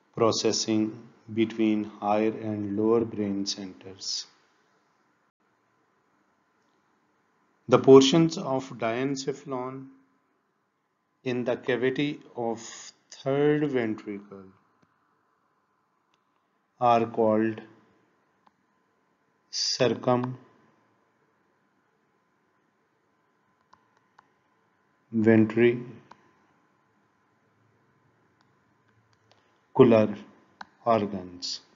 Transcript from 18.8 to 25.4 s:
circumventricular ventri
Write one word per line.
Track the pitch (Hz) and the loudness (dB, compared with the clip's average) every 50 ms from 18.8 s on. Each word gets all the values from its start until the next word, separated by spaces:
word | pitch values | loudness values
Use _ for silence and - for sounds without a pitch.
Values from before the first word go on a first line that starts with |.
| _ _ _ _ _ _ _ _ _ _ _ _ _ _ | _ _ _ _ _ _ _ _ _ _ _ _ _ _
circumventricular | - - - - - - 127 113 113 - - 127 123 123 123 127 123 - - _ _ _ _ _ _ _ _ _ _ _ _ _ _ _ _ _ _ _ _ _ _ _ _ _ _ _ _ _ _ _ _ _ _ _ _ _ _ _ _ _ _ _ _ _ _ _ _ _ _ _ _ _ _ _ _ _ _ _ _ _ _ _ _ _ - _ _ _ _ _ _ _ _ - _ _ _ _ _ _ _ _ _ _ _ _ _ _ _ _ _ - 113 | -8 -6 -6 -6 -2 -2 0 -2 -2 -2 0 0 0 0 -2 -6 -10 -14 -18 _ _ _ _ _ _ _ _ _ _ _ _ _ _ _ _ _ _ _ _ _ _ _ _ _ _ _ _ _ _ _ _ _ _ _ _ _ _ _ _ _ _ _ _ _ _ _ _ _ _ _ _ _ _ _ _ _ _ _ _ _ _ _ _ _ -20 _ _ _ _ _ _ _ _ -20 _ _ _ _ _ _ _ _ _ _ _ _ _ _ _ _ _ -6 -4
ventri | 113 107 113 113 110 | 2 4 6 6 6